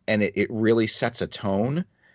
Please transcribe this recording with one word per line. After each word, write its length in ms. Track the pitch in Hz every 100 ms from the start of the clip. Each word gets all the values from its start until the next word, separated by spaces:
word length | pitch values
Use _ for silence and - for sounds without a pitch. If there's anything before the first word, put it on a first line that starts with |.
| -
and 160 | 107
it, 120 | 101 -
it 120 | 104
really 360 | 113 113 117 110
sets 340 | - 120 -
a 40 | 87
tone. 580 | - 101 98 120 151 185 _ _